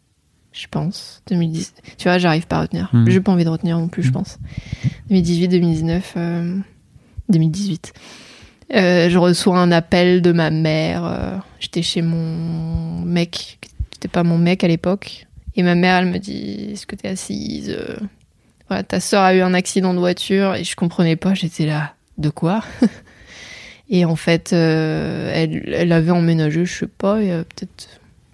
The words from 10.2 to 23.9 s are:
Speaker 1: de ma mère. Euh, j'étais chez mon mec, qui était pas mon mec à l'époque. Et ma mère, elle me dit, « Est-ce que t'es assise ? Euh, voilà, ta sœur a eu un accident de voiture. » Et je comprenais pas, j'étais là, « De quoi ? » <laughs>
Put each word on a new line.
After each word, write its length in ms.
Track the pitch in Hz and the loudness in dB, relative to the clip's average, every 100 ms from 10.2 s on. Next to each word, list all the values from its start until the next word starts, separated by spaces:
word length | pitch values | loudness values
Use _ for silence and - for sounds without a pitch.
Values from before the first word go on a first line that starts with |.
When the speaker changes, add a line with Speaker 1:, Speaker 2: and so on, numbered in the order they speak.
Speaker 1:
de 120 | 175 | 4
ma 180 | 170 156 | 4 2
mère. 540 | 156 156 156 160 170 | 0 0 0 -2 -4
Euh, 320 | 170 - - 190 - - | -4 -4 -6 -8 -10 -14
j'étais 220 | - - | -8 -6
chez 200 | - 180 | -4 -2
mon 960 | 165 165 160 165 165 165 160 165 165 170 | -2 -2 -4 -6 -6 -6 -4 -6 -6 -6
mec, 560 | 170 175 170 - - - - - - | -2 -2 -2 -6 -14 -18 -16 -10 -12
qui 60 | - | -10
était 120 | 180 | -6
pas 160 | 175 | 0
mon 120 | 170 170 | 2 4
mec 260 | 170 185 | 2 2
à 40 | 180 | 2
l'époque. 580 | 165 180 196 - - - - - - | 0 0 -4 -6 -20 -20 -20 -8 0
Et 60 | |
ma 120 | 180 | 2
mère, 220 | 175 180 185 | 4 4 4
elle 80 | 180 | 2
me 80 | 180 | -2
dit, « 500 | 196 202 202 202 208 | -6 -8 -8 -10 -10
Est-ce 140 | 208 - | -12 -14
que 80 | |
t'es 140 | 202 196 | -12 -8
assise ? 640 | 190 - 202 - - - | -8 -8 -8 -8 -8 -8
Euh, 260 | - - - 208 _ _ _ _ _ - | -10 -10 -10 -12 _ _ _ _ _ -8
voilà, 140 | 190 | -6
ta 180 | 190 185 | -4 -4
sœur 220 | - 202 | 0 4
a 120 | 185 | 6
eu 60 | 185 | 6
un 140 | 185 | 4
accident 400 | 180 190 196 185 | 2 0 0 0
de 40 | 180 | 2
voiture. » 560 | 180 180 - 196 196 - | 0 -2 0 0 0 -2
Et 80 | |
je 120 | 175 - | -6 -4
comprenais 400 | 170 - 170 165 | -4 0 2 2
pas, 160 | 185 | 0
j'étais 300 | 190 160 - 156 | -2 -2 -2 -2
là, « 280 | 151 143 - _ - | -2 -6 -10 _ -6
De 100 | 151 | -4
quoi ? » 320 | - 160 214 - - | -2 -2 -2 -4 0
<laughs> 1080 | 226 - - - - - - - - - - | 0 0 -20 -20 -20 -20 -20 -20 -20 -16 -2